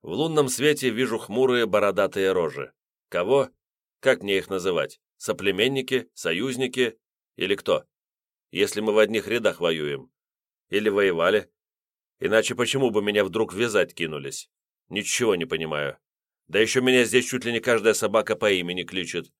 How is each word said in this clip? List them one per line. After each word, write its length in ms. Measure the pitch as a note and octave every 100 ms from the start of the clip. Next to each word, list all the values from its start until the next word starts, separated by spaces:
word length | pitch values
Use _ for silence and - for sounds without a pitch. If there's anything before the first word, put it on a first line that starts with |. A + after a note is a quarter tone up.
В 100 | A#2
лунном 380 | A2 D#3+ D#3 C3+
свете 400 | B2+ D3 D3 C3
вижу 300 | A2 B2+ A2
хмурые 480 | - A2 C3 B2 A2+
бородатые 640 | G#2 G2+ G2 F#2+ G2 F#2+
рожи. 420 | F#2 D#2+ C#2+ B1+ _ _ _ _
Кого? 380 | F2 F#2 C#3 - _ _ _ _ _
Как 240 | C3 A#2+
мне 140 | G2 G2
их 120 | F2
называть? 520 | F#2+ F2+ E2+ C#2 - _ _
Соплеменники? 920 | - E2+ F#2+ F#2 A#2+ C3+ B2+ B2+ B2
Союзники? 840 | - E2+ E2+ C3 A#2+ B2+ B2+ A#2+ - _ _ _ -
Или 200 | F2+ G2
кто? 280 | - D#2+ - _ _ _ _ _ _
Если 280 | - G2 G#2
мы 140 | A2
в 60 | G#2+
одних 280 | G#2+ A2 G2+
рядах 320 | A#2 G#2 E2
воюем. 500 | F2 E2 D2 C#2 C2+ _ _ _ _ _ _
Или 180 | G2 G#2+
воевали. 640 | G2+ G2 E2 E2+ G#2 - _ _ _ _ _ _ _
Иначе 340 | - A2 A2 B2
почему 340 | A#2 C3+ B2+
бы 140 | G#2
меня 220 | G#2 G#2 G2
вдруг 280 | G#2+ G2+
вязать 400 | F#2 A#2 G2+ E2
кинулись? 560 | - D#2+ D2+ C#2 - - _ _ _ _
Ничего 480 | G2 G2+ - A2+ F#2
не 80 |
понимаю. 540 | E2 E2 D#2+ D2+ C#2+ - _ _ _ _ _
Да 120 | G2+
еще 200 | A2 B2+
меня 240 | C3 B2+
здесь 220 | A#2 B2 B2
чуть 180 | B2+
ли 80 | A#2
не 80 | A#2
каждая 340 | B2+ A#2 G#2+
собака 440 | G2+ G#2+ A2 G#2 G#2+
по 120 | G#2+
имени 340 | F#2+ F2 F2+
кличет. 460 | E2+ F#2 E2+ F2 D#2+ _